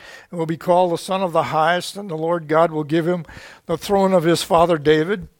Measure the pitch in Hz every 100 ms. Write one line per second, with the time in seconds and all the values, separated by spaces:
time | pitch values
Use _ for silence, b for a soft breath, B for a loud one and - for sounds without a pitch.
0 | B B B 175 160 165 - 180 180 165
1 | - 190 190 160 131 156 156 175 - 196
2 | 202 156 165 175 151 160 165 156 147 165
3 | 165 175 151 B B B - 165 - 196
4 | 190 185 160 160 - 175 170 160 147 156
5 | 165 208 160 _